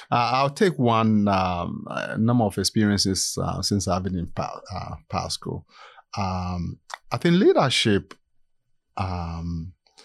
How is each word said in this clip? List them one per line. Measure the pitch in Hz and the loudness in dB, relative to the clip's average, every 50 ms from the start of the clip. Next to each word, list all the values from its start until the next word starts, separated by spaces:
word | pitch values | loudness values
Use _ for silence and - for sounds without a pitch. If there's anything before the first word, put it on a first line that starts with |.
| - - | -6 -2
I'll | 123 120 120 117 127 131 139 139 | 0 0 2 2 2 2 2 0
take | 143 - 220 185 151 | 2 2 2 2 2
one, | 147 123 117 113 113 113 110 107 104 101 | 2 2 4 4 4 4 4 4 4 4
um, | 101 98 95 92 90 90 87 87 87 - - - - | 4 4 2 2 0 -2 -2 -4 -6 -6 -8 -10 -8
uh, | - - - - - | -8 -8 -6 -4 -2
number | 98 110 120 120 123 113 | 0 2 2 4 4 2
of | 101 - | 2 0
experiences, | 104 95 - - 110 107 104 101 95 - 98 95 - - - - - | -2 -2 0 2 2 4 4 4 2 2 0 0 -2 -2 -4 -4 -4
uh, | 92 92 90 90 92 | -4 -4 -4 -4 -2
since | - 104 101 92 | 0 0 0 0
I've | 95 90 92 92 | 0 -2 -2 -2
been | 95 92 | -2 -4
in | 87 85 | -4 -4
Pa-, | - - - - - - - - - 98 | -6 -6 -6 -8 -8 -10 -12 -14 -12 -12
uh, | 90 87 87 85 - - - | -10 -10 -10 -12 -14 -10 -6
Pasco. | - 87 85 85 - - - - 87 90 - _ _ - - - - - _ _ - | -6 -4 -4 -4 -8 -8 -8 -8 -10 -10 -10 _ _ -20 -20 -20 -20 -20 _ _ -6
Um, | 107 98 92 92 92 90 90 90 87 85 90 - - _ - - - _ - | -4 -4 -2 -2 -4 -4 -4 -4 -4 -6 -6 -8 -12 _ -16 -16 -16 _ -8
I | - | -4
think | 120 - 175 170 | -2 2 2 4
leadership, | 185 247 359 370 294 160 131 - - - 117 101 95 - - - - _ _ _ _ _ _ _ _ _ _ _ _ _ _ _ | 4 4 4 4 4 2 2 0 0 2 2 2 2 0 -4 -12 -20 _ _ _ _ _ _ _ _ _ _ _ _ _ _ _
um, | - 95 95 90 87 85 82 82 82 85 85 85 82 80 90 87 _ _ _ _ - | -6 -4 -4 -4 -6 -6 -6 -6 -6 -6 -6 -6 -8 -8 -12 -16 _ _ _ _ -20